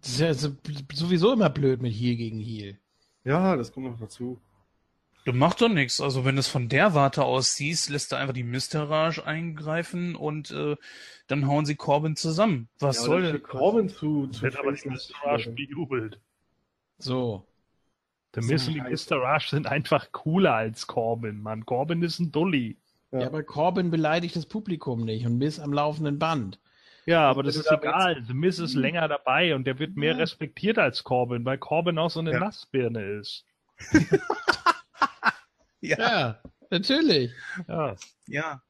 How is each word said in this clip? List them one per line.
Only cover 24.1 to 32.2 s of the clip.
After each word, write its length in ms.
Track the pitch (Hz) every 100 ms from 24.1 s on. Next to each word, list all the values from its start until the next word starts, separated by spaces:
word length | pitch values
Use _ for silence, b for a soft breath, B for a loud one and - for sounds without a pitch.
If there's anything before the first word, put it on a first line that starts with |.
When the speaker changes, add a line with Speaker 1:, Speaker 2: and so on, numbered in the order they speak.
| 165 175 170
Speaker 1:
das 120 | 151
Publikum 580 | 220 214 160 - 117 113
nicht 200 | 110 120
und 120 | 120
Miz 220 | 143 156
am 120 | 147
laufenden 460 | 143 147 151 151 143
Band. 400 | 160 156 101 - b b b b -
Speaker 4:
Ja, 240 | 170 147
aber 100 | 131
Speaker 2:
Wenn 40 | 139
Speaker 4:
das 80 | 151
Speaker 2:
du 40 |
Speaker 4:
ist 60 | 156
Speaker 2:
da 80 | 151
jetzt 80 |
Speaker 4:
egal. 400 | 135 160 185 151 113
The 60 |
Miz 240 | 127 175 165
ist 140 | 165
Speaker 1:
Hm. 80 | 131
Speaker 4:
länger 260 | 127 170 160
dabei 480 | 143 - 135 175 139
und 100 | 131
der 120 | 131
wird 160 | 156 190
mehr 180 | 147
Speaker 1:
Ja. 40 | 165
Speaker 4:
respektiert 640 | 160 - 147 - 196 220
als 240 | 151 -
Corbin, 420 | - 127 123 120 120
weil 140 | 135
Corbin 380 | - 156 170 165
auch 100 | 165
so 100 |
eine 120 | 165